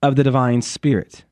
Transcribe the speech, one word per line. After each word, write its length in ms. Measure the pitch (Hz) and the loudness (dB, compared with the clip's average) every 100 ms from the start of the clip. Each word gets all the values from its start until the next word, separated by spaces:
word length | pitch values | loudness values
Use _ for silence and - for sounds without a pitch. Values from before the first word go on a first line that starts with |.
of 140 | 143 135 | -2 2
the 80 | |
divine 380 | 135 127 123 120 | 2 2 0 0
Spirit. 640 | - - 147 104 - - _ | -4 -4 -2 -2 -4 -14 _